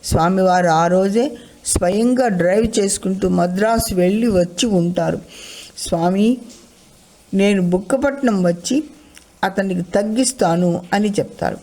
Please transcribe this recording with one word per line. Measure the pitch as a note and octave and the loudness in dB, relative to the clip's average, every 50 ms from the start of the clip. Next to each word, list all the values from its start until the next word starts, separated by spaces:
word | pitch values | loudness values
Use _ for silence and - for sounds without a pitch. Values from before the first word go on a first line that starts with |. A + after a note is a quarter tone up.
| - | -6
స్వామివారు | - - F3 D#3+ F3 F#3+ F#3+ F#3 F#3 F3+ F3+ F3+ | -2 0 2 2 2 2 2 2 4 4 4 2
ఆ | E3+ D#3+ D#3+ E3 | 2 2 2 2
రోజే | F3 F3+ F#3+ F#3+ G3 G3 A3+ B3 D4 - - - - - - - | 2 2 2 2 2 0 0 0 -2 -4 -10 -18 -20 -20 -14 -6
స్వయంగా | - - - F#3 F3 F#3+ G#3 A3+ B3 B3+ B3 C4 | -4 -2 0 0 0 0 2 2 2 2 2 2
డ్రైవ్ | A#3 G3 F3+ E3+ F3+ F#3 G#3+ A#3 A3+ A#3 A3 | 0 2 2 2 2 2 2 0 0 0 0
చేసుకుంటూ | G3+ G3 G3 - - F#3 F#3+ F#3+ G3 F#3 | 0 0 -2 -4 -4 -4 -4 -2 0 0
మద్రాసు | F3+ F3+ F3 F3+ F3+ F#3+ G#3 A3 A#3 A3+ A3 - G#3 | 2 2 0 0 0 0 0 0 0 0 -2 -2 0
వెళ్ళి | F3+ F3+ F3+ G3+ A3 A#3 | 0 2 2 2 2 0
వచ్చి | A#3+ G3+ F3+ F3 F3 - - - | 2 2 2 0 0 -2 -2 -2
ఉంటారు. | A#3 G3+ F3+ E3+ F3 F3 F3 E3 D#3+ E3+ - - - - - - - - - - - - | 0 2 2 0 0 0 -2 -2 -2 -4 -6 -8 -14 -20 -20 -20 -20 -20 -20 -20 -20 -16
"స్వామి, | - - - - E3 E3 F3+ F#3 G3 G#3 A3+ B3+ B3 - - - - - - _ - - - - _ - _ - _ _ _ - | -12 -6 -4 -2 0 0 0 2 2 2 2 0 -2 -6 -18 -20 -20 -20 -20 _ -20 -20 -20 -20 _ -20 _ -20 _ _ _ 0
నేను | F#3+ G3 G3+ G#3 F#3+ | 2 2 2 2 2
బుక్కపట్నం | F3+ F3 F3+ F#3 G3+ - C4+ C4 C4+ C#4 C#4 C#4 C4+ A#3+ G#3 F#3+ F3+ | 2 2 0 -2 0 -2 -2 0 0 -2 -2 0 -2 0 0 2 0
వచ్చి | F3 F3 F3 - - B3+ D4 D#4 - - - - - - - - _ _ _ - | 0 0 -2 -4 -2 -2 -2 -2 -4 -16 -20 -20 -20 -20 -20 -20 _ _ _ -6
అతనికి | C#4+ F#3 - G3 F#3+ F#3 F3+ | -4 -2 -2 -4 -2 -2 -4
తగ్గిస్తాను" | F3 - - F#3+ G3+ G#3+ A3 A#3+ C4 B3 - - G3+ E3+ E3+ F3 F3+ F3 E3+ E3+ F3 - - | -4 -2 -2 -2 -2 0 0 0 0 -2 0 0 0 2 2 2 2 2 0 -2 -4 -4 -2
అని | G3+ G#3+ G#3 | 0 0 -2
చెప్తారు. | G3+ - - - - - - - - - | -2 -4 -10 -12 -8 -6 -6 -6 -6 -6